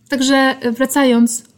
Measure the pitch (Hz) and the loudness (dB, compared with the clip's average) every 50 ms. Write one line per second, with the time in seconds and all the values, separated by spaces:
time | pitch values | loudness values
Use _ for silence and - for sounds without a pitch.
0 | _ _ 277 262 262 262 277 269 269 262 262 262 - 240 233 233 262 254 - 285 | _ _ -6 -4 0 0 2 2 2 0 -2 -2 -4 -6 -4 -2 -4 -2 0 0
1 | 277 262 240 233 233 233 - - - _ _ | 2 2 2 2 2 0 0 -6 -12 _ _